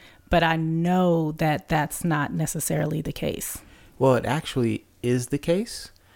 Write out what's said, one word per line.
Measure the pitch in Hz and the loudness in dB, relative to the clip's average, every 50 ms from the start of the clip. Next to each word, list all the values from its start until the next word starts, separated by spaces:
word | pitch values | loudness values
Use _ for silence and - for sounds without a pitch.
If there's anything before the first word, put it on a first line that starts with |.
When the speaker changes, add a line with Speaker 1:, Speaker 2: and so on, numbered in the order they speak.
| - - - - _ - | -20 -20 -20 -20 _ 0
Speaker 1:
but | 180 170 165 | 2 4 4
I | 165 160 | 4 2
know | 160 160 160 160 165 170 175 180 185 180 175 170 165 160 151 | 0 0 0 0 0 2 2 4 4 4 4 4 2 2 0
that | 156 - 165 156 147 139 - - | -2 0 0 0 0 0 -2 -2
that's | 165 156 147 143 - - - | 0 0 0 -2 -4 -4 -2
not | 170 160 151 143 - | 0 0 0 0 -2
necessarily | - 165 156 - - 156 - - 156 156 151 156 160 156 | -2 -2 -2 -2 -4 -4 -4 -2 -2 -2 -2 -2 -2 -4
the | 160 156 | -4 -6
case. | - - - - - - - - - - - - - - - - - - | -6 -6 -4 -6 -4 -6 -8 -10 -10 -12 -14 -20 -20 -20 -20 -14 -4 2
Speaker 2:
Well, | 131 135 127 | 4 4 4
it | 113 - | 4 2
actually | 113 131 160 - - - 135 120 113 107 - - _ _ _ | 0 -2 -2 -4 -4 -2 0 0 0 0 -2 -6 _ _ _
is | - 120 123 127 120 | -2 0 0 0 -2
the | - 143 143 | -2 -6 -4
case. | - 165 170 190 233 - - - - - - - _ _ _ | 0 0 0 0 0 -4 -8 -14 -14 -16 -20 -20 _ _ _